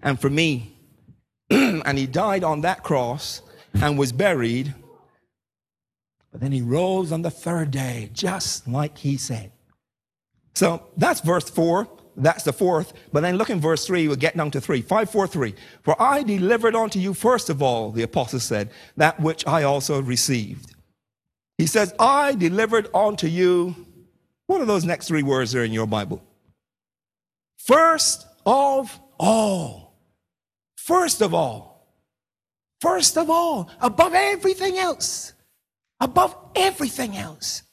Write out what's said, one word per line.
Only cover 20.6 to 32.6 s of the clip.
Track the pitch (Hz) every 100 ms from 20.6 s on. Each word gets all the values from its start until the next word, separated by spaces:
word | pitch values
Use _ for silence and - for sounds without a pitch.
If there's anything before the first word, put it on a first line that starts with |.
| - - _ _ _ _ _ _ _ -
He | 165
says, | 220 196 -
"I | 226 277 285
delivered | 262 170 185 220 226 214
unto | 190 214 208 165
you." | 170 180 180 175 175 - - - _ _ _ -
What | 370
are | 240
those | 202
next | 170 170 -
three | 160
words | 139 131 120
there | 123
in | 117
your | 110 110
Bible? | 110 101 101 _ _ _ _ _ _ _ _ _ _ _ _ _ _
First | - 277 330 320 - - - _ -
of | 262 277 269 240 - _ _
all. | 175 220 214 190 147 107 - _ _ _ _ _ _ _ _ -
First | - 349 349 -
of | 208
all. | 165 143 110 - _ _ _ _ _ _ _ _ _